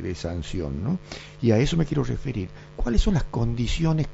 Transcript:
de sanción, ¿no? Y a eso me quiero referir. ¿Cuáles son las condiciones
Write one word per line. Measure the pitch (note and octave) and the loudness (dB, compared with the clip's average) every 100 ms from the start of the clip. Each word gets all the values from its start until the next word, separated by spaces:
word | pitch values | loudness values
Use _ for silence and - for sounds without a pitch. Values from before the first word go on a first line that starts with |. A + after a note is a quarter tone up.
de | F2+ F2 | -6 -6
sanción, | E2+ F2 D#2 F#2 D2 C#2 | -6 -4 -4 -4 -4 -4
¿no? | G#2+ F3+ - - - - | -2 -4 -6 -16 -16 0
Y | A#2 | 4
a | G#2+ | 6
eso | D3 E3 | 4 2
me | D#3 | 2
quiero | D3 | 0
referir. | A#2 A#2 C3+ A2+ F#2 - - - | 0 -2 -4 -4 -6 -8 -12 -2
¿Cuáles | B2 F#3+ | 0 4
son | G#3+ E3 | 4 4
las | |
condiciones | - - A#2 A#2 A#2 - D#3+ D#3 C#3 | 0 0 0 0 0 2 2 2 0